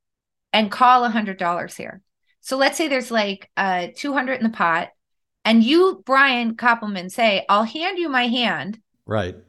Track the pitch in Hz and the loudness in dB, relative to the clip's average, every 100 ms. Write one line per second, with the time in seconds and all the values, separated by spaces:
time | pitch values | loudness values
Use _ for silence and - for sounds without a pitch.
0 | _ _ _ _ - 214 208 - 247 254 | _ _ _ _ -4 -2 -2 2 6 6
1 | 240 226 202 190 175 175 170 - - 196 | 4 -2 -4 -4 -4 -4 -8 -12 -16 -16
2 | _ _ _ _ - 262 277 285 320 262 | _ _ _ _ -6 0 0 0 -2 -2
3 | 233 226 202 196 - - 190 180 175 - | -2 -2 -2 -6 -10 -4 -2 -2 -4 -8
4 | 285 269 262 240 226 226 170 165 - _ | -6 -4 -4 -2 -4 0 0 0 -4 _
5 | _ _ _ _ 214 226 226 330 370 - | _ _ _ _ 2 4 6 4 4 0
6 | - 269 277 240 233 226 240 233 208 190 | 0 4 4 2 -4 0 0 0 -2 -8
7 | 180 - 226 190 - 202 226 311 349 370 | -8 0 0 0 0 0 0 -4 -6 -4
8 | 330 254 240 247 226 160 156 220 _ _ | -2 0 0 0 -2 -4 -6 -12 _ _
9 | - 107 90 - | -6 -4 -4 -8